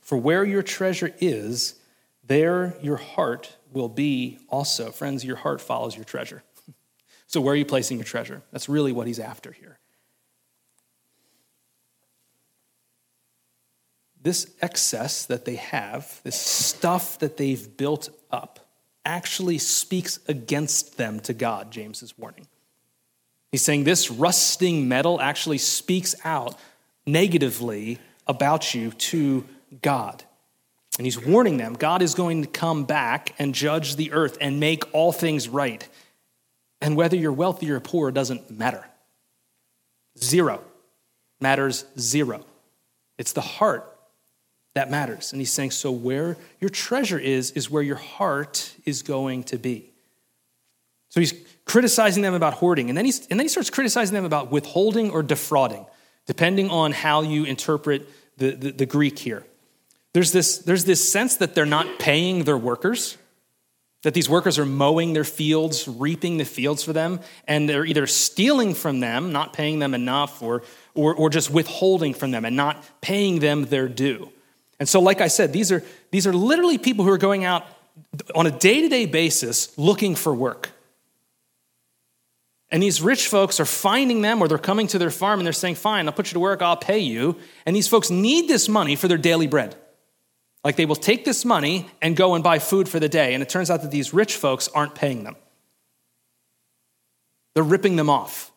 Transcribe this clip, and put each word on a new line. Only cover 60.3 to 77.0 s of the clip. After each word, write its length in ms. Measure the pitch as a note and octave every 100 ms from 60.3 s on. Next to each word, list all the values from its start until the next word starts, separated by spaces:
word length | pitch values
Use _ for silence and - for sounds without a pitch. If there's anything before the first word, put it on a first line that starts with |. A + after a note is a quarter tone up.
this, 260 | F3+ D#3+ -
there's 260 | E3+ F#3 E3+
this 240 | F#3 -
sense 280 | G3 B3 -
that 180 | F3 -
they're 100 | D3+
not 340 | D3+ E3 -
paying 440 | - D3 F3+ F#3
their 140 | D3+ C#3
workers, 600 | A#2 A#2+ F#3 B3 - - _ _ _ _ _ _ _ _
that 100 | D#3
these 160 | D#3+ C3+
workers 300 | E3+ F3+ D3+
are 60 | C#3
mowing 480 | C#3 C#3+ D#3+ E3+
their 120 | D#3 D3+
fields, 600 | - D3+ D#3 D#3+ D#3 -
reaping 500 | A#2 C#3+ E3 F3 E3
the 80 | C3+
fields 380 | - D#3 D3
for 100 | -
them, 260 | D#3 E3 F3+ - - -
and 200 | D3+ D3+
they're 180 | C#3+ E3
either 220 | D3+ C#3
stealing 640 | - - - A3+ C#4+ A3
from 260 | E3 D#3+ C3+
them, 340 | A#2+ A#2+ F3+
not 180 | D3 D#3
paying 280 | - D3+ D#3
them 140 | C#3+
enough, 480 | B2+ B2 C#3 C#3+ -
or, 220 | A#2 A#2+ A#2 - -
or, 200 | - D3+
or 160 | D3+ D#3
just 200 | D#3 C3+
withholding 640 | D#3 D#3 - F#3 F#3+ D#3
from 180 | B2+ C3+
them 140 | A#2+ A2+
and 100 | B2+
not 280 | C#3+ D3+ - _
paying 380 | - G3+ G3+ F3
them 260 | D3 D3 C3+
their 240 | C3+ C3
due. 400 | A#2 C#3 A2+ - - _ _ _ _
And 80 | C#3+
so, 140 | F#3+
like 200 | F#3 G3
I 60 | F3
said, 240 | - E3
these 200 | D3+ G3
are, 120 | F3+ - - _
these 160 | G3 F#3+
are 60 |
literally 440 | F3+ G#3+ E4 F4 C#4+
people 260 | B3+ G#3+